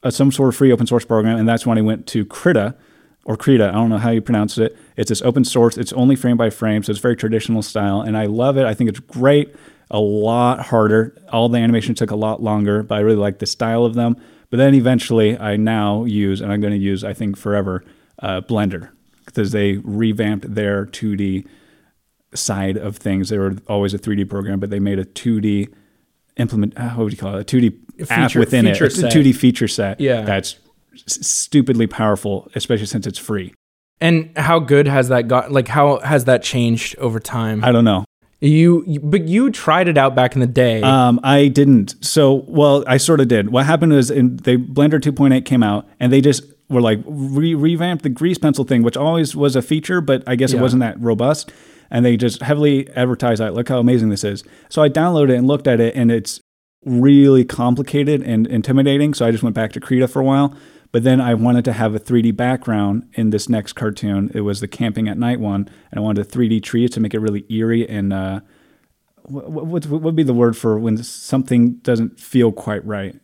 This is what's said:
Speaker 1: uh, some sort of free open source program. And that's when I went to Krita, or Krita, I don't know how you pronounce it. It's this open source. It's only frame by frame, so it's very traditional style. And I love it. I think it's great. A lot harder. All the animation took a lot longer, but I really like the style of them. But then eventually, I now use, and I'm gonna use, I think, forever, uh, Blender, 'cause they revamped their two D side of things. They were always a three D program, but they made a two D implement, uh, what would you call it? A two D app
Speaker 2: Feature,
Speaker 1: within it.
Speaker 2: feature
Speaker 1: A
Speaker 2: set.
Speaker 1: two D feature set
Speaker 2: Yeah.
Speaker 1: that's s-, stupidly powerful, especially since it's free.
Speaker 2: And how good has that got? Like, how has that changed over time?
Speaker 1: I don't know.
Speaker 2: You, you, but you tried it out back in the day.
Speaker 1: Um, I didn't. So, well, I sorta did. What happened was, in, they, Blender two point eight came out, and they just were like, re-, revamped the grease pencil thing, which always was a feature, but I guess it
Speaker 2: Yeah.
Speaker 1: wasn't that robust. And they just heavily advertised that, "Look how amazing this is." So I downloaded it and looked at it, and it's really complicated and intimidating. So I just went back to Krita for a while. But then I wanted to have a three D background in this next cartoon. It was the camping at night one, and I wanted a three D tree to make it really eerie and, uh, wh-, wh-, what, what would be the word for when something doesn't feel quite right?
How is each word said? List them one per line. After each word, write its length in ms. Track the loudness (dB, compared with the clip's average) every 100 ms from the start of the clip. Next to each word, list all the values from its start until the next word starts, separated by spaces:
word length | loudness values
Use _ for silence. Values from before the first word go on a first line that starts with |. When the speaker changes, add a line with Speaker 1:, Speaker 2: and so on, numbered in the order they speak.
Speaker 1:
uh, 80 | -6
some 220 | 0 0
sort 160 | 2 0
of 80 | 4
free 160 | 4
open 140 | 4 2
source 180 | -2
program. 320 | 0 0 0 0
And 80 | 0
that's 180 | 0 0
when 100 | 0
I 60 |
went 240 | 0 -2 -4
to 160 | -6
Krita, 500 | -6 -2 0 2 0 -8 _ _ _ _ -8
or 100 | -6
Krita, 320 | 2 4 4
I 40 |
don't 160 | 2 0
know 80 | 0
how 120 | 0
you 100 | -2
pronounce 340 | 0 -2 -2 -2
it. 160 | -4 -4 _ -8
It's 140 | -4
this 100 | -2
open 220 | 0 0
source. 320 | 0 2 2 0
It's 160 | -8
only 240 | 0 2 2
frame 200 | 0 0
by 100 | 0
frame, 320 | -2 -2 -2
so 80 | -4
it's 100 | -4
very 160 | -2 -2
traditional 440 | -2 -4 -2 -4
style. 380 | -4 -4 -2 -2
And 160 | -4 -4
I 80 | -4
love 300 | -2 0 0
it. 80 | 0
I 60 |
think 140 | 0 -4
it's 100 | -4
great. 540 | -12 -2 2 2 0 -10 -20 _ _
A 100 | -2
lot 600 | -2 0 0 2 0 0
harder. 540 | 0 2 4 2 0 -6 -8
All 180 | -2 0
the 80 | 2
animation 360 | 2 0 0
took 160 | -4 -4
a 60 | -4
lot 260 | -4 -4
longer, 400 | -4 -2 0 -2
but 120 | -2 -2
I 40 |
really 160 | 2 2
like 200 | 0 -4
the 80 | -8
style 380 | -6 -2 0
of 100 | 0
them. 220 | 0 -2 -2 -8 _ _
But 60 | 2
then 160 | 4
eventually, 640 | 4 4 0 0 2 2 0
I 180 | -4 -2
now 480 | 0 0 -2 -2
use, 360 | -2 -2 -2 -2
and 100 | -4
I'm 80 | -4
gonna 140 | -2 -2
use, 280 | -2 -4
I 80 | -6
think, 240 | -8 -8 -6
forever, 440 | -4 -2 -2 -6 -10 _ _ -14
uh, 200 | -8 -8
Blender, 480 | -4 -2 -2 -4 -14 _ _ _ -12
'cause 200 | -6 -4
they 260 | 0 -2 -2
revamped 680 | -6 -2 -2 0 -2 -4 -6
their 300 | -6 -4 -4 -6
two 300 | -8 -6 -4
D 280 | -4 -6 -8 _ _ _ _ _ _ _ _
side 420 | -10 -6 -4 -4 -4
of 200 | -8 -8
things. 320 | -4 -4 -2
They 80 | -2
were 160 | -4 -4 _
always 260 | -4 -2
a 40 | -4
three 180 | -4 -4
D 80 |
program, 340 | -4 -6 -6 -6
but 100 | -4
they 100 | -4
made 180 | -2 -2
a 60 |
two 360 | -6 -6 -4 -2
D 280 | 0 -2 -4 _ _ _ _ _ _ -6
implement, 380 | -4 -2 -4 -4
uh, 140 | -8
what 140 | -4
would 80 | -4
you 60 | -4
call 180 | -8 -8
it? 40 |
A 40 |
two 160 | -2 2
D 120 | 2 0 _ -16 -4
app 180 | 0 0
Speaker 2:
Feature, 100 | 2
Speaker 1:
within 260 | 2 4 2
it. 60 |
Speaker 2:
feature 140 | 4 2
Speaker 1:
A 40 |
Speaker 2:
set. 220 | 2 2
Speaker 1:
two 100 | 4
D 100 | 4
feature 360 | 4 2 2 -2
set 320 | -2 -4 -2
Speaker 2:
Yeah. 220 | -2 -2
Speaker 1:
that's 340 | 0 -2 -4 -12 _ _ _
s-, 320 | -20 -10 -8 -4
stupidly 600 | -4 0 2 2 2 0
powerful, 640 | 0 0 0 -2 -6 -8
especially 320 | -10 -4 -4 -2
since 200 | -6 -6
it's 120 | -10
free. 360 | -8 -8 -8 _ _ _ _ _
Speaker 2:
And 300 | 0 0 -2 -6
how 220 | 0 0
good 280 | 4 2 4
has 200 | 2 2
that 200 | 0 2
got? 240 | 0 0
Like, 160 | -2 0
how 300 | 2 2 2
has 240 | 0 0
that 180 | 2 0
changed 540 | 0 -2 0 0 -4 -6
over 220 | -4 -4
time? 420 | -6 -6 -4 -2
Speaker 1:
I 60 | 2
don't 120 | 4
know. 200 | 4 2 -2 _ _ _
Speaker 2:
You, 440 | 2 4 6 4 0
you, 140 | -4
but 260 | 0 -2 0
you 220 | 0 0
tried 380 | -2 0 2 2
it 80 | 2
out 180 | 2
back 200 | 2 0
in 60 | 2
the 60 | 0
day. 360 | 2 2 2
Speaker 1:
Um, 360 | 2 4 4 2
I 260 | 4 4 4
didn't. 460 | 4 6 6 4 -6
So, 400 | -4 2 4 4 0
well, 360 | 2 4 4 2
I 100 | 0
sorta 260 | 2 2
did. 260 | 4 2 2
What 140 | 0
happened 280 | 2 2 4
was, 180 | 4 2
in, 260 | 2 0 0
they, 180 | 0 0
Blender 420 | 0 0 2 2
two 120 | -2
point 200 | 0 2
eight 100 | 2
came 180 | 2 0
out, 240 | 2 0 -6 _
and 120 | 2
they 80 | 4
just 220 | 4 2 -4 _ _
were 120 | 0
like, 180 | 2 0 -4
re-, 480 | -8 -4 -2 0
revamped 480 | 0 0 0 -2 -4
the 60 | -4
grease 280 | -2 -2 0
pencil 260 | 0 0
thing, 180 | 0 2
which 140 | 2 0
always 400 | -2 0 -2 0
was 180 | 0
a 80 | 0
feature, 380 | -2 -4 0 -4
but 240 | 0 -2 0
I 80 |
guess 180 | -2 0
it 40 | 2
Speaker 2:
Yeah. 60 |
Speaker 1:
wasn't 180 | 2 2
that 200 | 0 -4
robust. 520 | -2 0 0 -2 -6 -20 -20 -20 _
And 140 | 0
they 120 | 2 2
just 260 | 0 -4
heavily 460 | -4 0 2 2 -2 -4
advertised 440 | -2 0 -2 0
that, 140 | -2
"Look 140 | -4 -2
how 100 | 0
amazing 300 | 2 2 2
this 160 | -2
is." 180 | -4 -6 -12 _ _
So 140 | 0
I 60 | 2
downloaded 420 | 2 0 2 2
it 60 | 2
and 100 | 2
looked 220 | 0 0
at 120 | 2
it, 140 | 0
and 160 | 2 0
it's 300 | 0 -4 -14 _ _ _ _
really 600 | -4 2 6 8 8 6
complicated 760 | 4 0 -2 -2 -2 -2 0 0
and 240 | 0 0 0
intimidating. 680 | -2 0 2 2 2 0
So 100 | 0 0
I 40 |
just 120 | 0
went 100 | -2
back 180 | -2 -4
to 80 | -6
Krita 280 | -2 0 0
for 120 | 0
a 40 |
while. 300 | 0 2 0 -2 -20 _ _
But 80 | 0
then 180 | 2 2
I 140 | 2
wanted 300 | 2 2 2
to 80 | 0
have 200 | -2 -2 -4
a 20 |
three 240 | 0 0
D 80 | 2
background 800 | 0 -2 -2 -2 -2 -2 -4 -6
in 160 | -4 -2
this 180 | -2 -2
next 240 | -4 -4
cartoon. 580 | -8 -8 -6 -4 -2 -2
It 100 | -4
was 180 | -4 -4
the 80 | -8
camping 400 | -6 -6 -2 -4
at 100 | -2
night 220 | -4 -2
one, 280 | -4 -4 -6 -10 _
and 80 | -6
I 20 |
wanted 200 | -2 -2
a 40 |
three 240 | -4 -2 0
D 120 | 0
tree 260 | -2 -2 -2
to 120 | 0
make 120 | -4
it 40 | -2
really 260 | -4 -4 -6
eerie 360 | -4 0 0 -2
and, 240 | -4 -4
uh, 280 | -4 -6 -8 -12 _ _ _ _ _ _ _
wh-, 180 | -16 -14
wh-, 240 | -10 -10 -6
what, 200 | -8 -6
what 160 | -4
would 120 | -2
be 80 | 0
the 100 | 0
word 240 | 2 2 0
for 220 | -2 -2
when 180 | 0 -4
something 720 | -6 -16 -4 -4 0 2 2 0
doesn't 380 | -2 -2 -2 -6
feel 320 | -4 2 2
quite 340 | 0 -8 -8 -8
right? 300 | -8 -10 -14